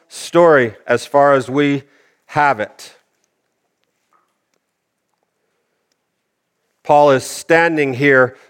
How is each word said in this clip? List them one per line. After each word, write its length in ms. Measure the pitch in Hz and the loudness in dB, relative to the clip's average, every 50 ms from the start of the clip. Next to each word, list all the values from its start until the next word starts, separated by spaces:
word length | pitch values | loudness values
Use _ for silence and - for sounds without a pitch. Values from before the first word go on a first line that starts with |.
| _ | _
story 680 | _ - - - - - 170 175 165 151 135 123 110 107 - _ | _ -20 -18 -12 -2 0 2 4 4 2 2 -2 -4 -6 -10 _
as 200 | - 120 120 - | -4 -4 -4 -4
far 280 | - - 143 143 143 139 | -2 0 0 2 2 2
as 160 | 131 120 123 | 0 -2 -4
we 340 | 131 147 147 143 143 139 - _ _ _ _ _ _ _ _ | -4 -4 -2 -2 -4 -6 -8 _ _ _ _ _ _ _ _
have 320 | _ - 151 147 139 131 107 | _ -4 -2 -2 -2 -2 -4
it, 360 | 104 - - - - - - _ _ _ _ _ _ _ _ _ _ _ _ _ _ _ _ _ _ _ _ _ _ _ _ _ _ _ _ _ _ _ _ _ _ _ _ _ _ _ _ _ _ _ _ _ _ _ _ _ _ _ _ _ _ _ _ _ _ _ _ _ _ _ _ _ _ _ _ _ _ _ _ _ _ _ _ _ _ | -8 -10 -12 -18 -20 -20 -20 _ _ _ _ _ _ _ _ _ _ _ _ _ _ _ _ _ _ _ _ _ _ _ _ _ _ _ _ _ _ _ _ _ _ _ _ _ _ _ _ _ _ _ _ _ _ _ _ _ _ _ _ _ _ _ _ _ _ _ _ _ _ _ _ _ _ _ _ _ _ _ _ _ _ _ _ _ _
Paul 280 | - 147 147 147 147 | 0 2 4 4 4
is 140 | 135 127 123 | 2 0 -2
standing 680 | - - - - - 165 165 165 170 160 151 143 135 123 | -8 -14 -12 -4 0 0 0 2 0 -2 -2 -4 -4 -2
here 420 | 123 147 143 135 131 127 120 - - _ _ | 0 0 2 4 4 2 0 -2 -10 _ _